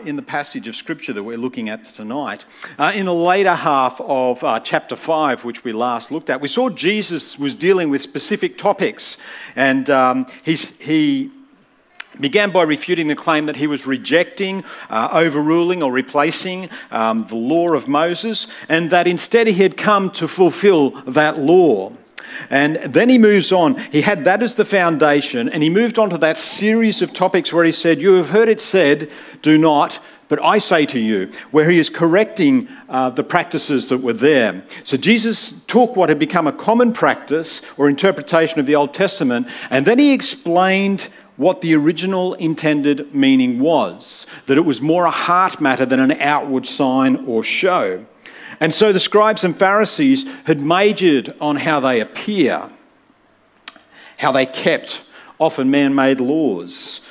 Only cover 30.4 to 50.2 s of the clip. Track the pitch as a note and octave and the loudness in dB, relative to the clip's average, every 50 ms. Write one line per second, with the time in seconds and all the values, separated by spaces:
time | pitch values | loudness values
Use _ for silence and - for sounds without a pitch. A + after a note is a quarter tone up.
30.4 | C#3+ E3+ G#3 G#3+ G#3 - F#3 D#3+ D3 C#3+ C#3 A#2+ A2 A2 G#2+ F#2+ F#2 - - - | 2 2 2 2 2 2 2 2 2 0 -2 -2 0 0 0 -2 -2 -6 -10 -16
31.4 | - - C3 D#3 D3+ E3 F3+ E3 D3+ - - - E3+ E3 E3+ G3+ A3 G#3+ - - | -6 0 2 4 4 4 4 4 2 0 0 0 0 2 4 2 2 0 0 0
32.4 | E3 C#3 C3 B2 - - - - - - C3 C3 C3 B2+ B2+ D3+ - - - F3 | 2 4 2 2 0 -4 -12 -20 -12 -6 -4 -2 -2 -2 -4 -6 -4 -2 -2 -2
33.4 | D#3 - E3 D3+ - - C#3+ B2 - - C3 B2+ B2+ A#2+ A2+ A2 B2+ D3+ D3+ C3 | -2 -2 -6 -6 -4 -2 -4 -2 -2 -2 -4 -2 -2 -2 0 2 4 4 4 4
34.4 | A2+ G2+ F2 F#2+ - - - - - - C#3 B2+ - F#3 A#3 A3+ A3 A3+ G#3 - | 2 0 -2 -6 -12 -18 -20 -18 -10 -6 -6 -2 2 2 2 2 2 -2 -2 -4
35.4 | - - - - - - - A#3 A#3+ A3+ A#3 F#3+ F3 D3+ D#3 D3 D#3 D3+ - F3 | -6 -6 -8 -12 -6 0 2 2 2 2 2 2 2 2 2 2 0 -2 -2 -2
36.4 | D#3+ C#3+ - - - G#3 A3+ A#3 B3 A3+ A3+ - D#3+ C#3 - - - - C#3+ D#3+ | -2 -2 -4 -2 0 0 2 4 2 2 0 0 0 0 0 0 -4 -4 -4 -4
37.4 | D#3+ - - - - - - - C#3+ C#3+ C#3+ C#3 F#3+ G3 F3+ D3 C#3+ - E3+ E3 | -4 -4 -6 -8 -8 -10 -4 0 0 2 2 2 2 0 0 -2 -2 0 0 2
38.4 | D#3+ D#3 - D#3 C3+ C#3 D3 C#3+ C#3+ C#3 - - G3 F#3 - - D3+ B2+ A#2+ A#2+ | 2 0 0 -2 0 2 2 2 2 0 -2 -2 -2 -2 -2 -2 -2 -2 -2 -2
39.4 | B2+ - - - - - B2 C3+ C#3 F#3 A#3+ C4 D4 C#4+ C4+ A#3+ - - - - | -4 -6 -10 -14 -8 -4 -2 0 2 4 4 4 4 4 4 2 0 -4 -6 -6
40.4 | - E3+ E3+ F3+ F#3 F#3+ F#3+ G3 G3 G3 G3 E3+ - - - - - _ _ - | -4 0 0 2 2 2 2 2 0 0 -2 -4 -6 -10 -14 -20 -20 _ _ 0
41.4 | C#3 F#3 F#3 F#3 F3 D#3+ D#3+ D3+ C#3+ E3 F3 D#3 F3+ F#3+ F#3+ F#3 F#3 F3+ - - | 0 0 0 0 0 2 2 2 2 2 0 0 -2 -4 -2 -2 -2 -4 -4 -4
42.4 | E3 D#3+ D#3 - D#3+ D3+ D3+ D3 C#3 D3 C#3+ C#3 C#3+ - D3 C#3 C3+ C3+ C3 C3 | -4 -4 -4 -2 -2 -2 0 0 0 0 0 -2 -4 -4 -2 2 4 4 4 4
43.4 | B2+ B2 A#2+ B2 C#3 E3 D#3+ C3+ G#2+ F2 E2+ - - - - - - - - - | 4 2 0 0 0 2 2 2 0 -2 -6 -12 -14 -14 -14 -14 -14 -16 -20 -8
44.4 | - - C#3 D#3 E3+ D#3 B2+ A2 C#3+ D#3 E3 F3+ F3 E3 - - - E3+ F3 F3+ | -2 0 2 2 2 2 0 -2 0 0 2 2 2 0 0 -2 0 0 2 2
45.4 | F#3+ F3+ - - D3 C3+ C3 B2+ C3 A#2+ C3+ C3 C3 C3 D#3 - C#3+ C#3+ D3 C#3 | 2 0 0 -2 0 0 0 0 0 0 2 2 2 2 2 0 0 0 0 -2
46.4 | - C#3 C3 B2+ B2+ - - - C#3+ C3 B2+ C3 C3 C3 B2 - - C3 A2+ A2 | -2 -2 -4 -4 -4 -4 -4 -2 0 0 2 2 2 2 0 -2 -2 -4 -4 -4
47.4 | A2 - - - - F#3 F3+ D#3+ A2 F#2+ F#2 F#2 A2+ - _ _ - - - - | -4 -4 -4 -2 0 0 0 0 0 -2 -4 -8 -10 -16 _ _ -20 -20 -20 -20
48.4 | - - - - D#3+ D#3+ - - G#3+ G#3+ F#3+ F3+ - - - G#3 G#3+ A3 G#3+ - | -20 -16 -6 -2 -2 0 2 2 4 4 4 2 0 2 2 4 4 4 2 0
49.4 | F#3+ F3+ D3+ - G3 F#3+ G3+ G#3+ G#3+ - - - D3 C3 C3+ C3+ | -2 -2 0 2 2 2 4 2 0 0 0 2 2 2 2 2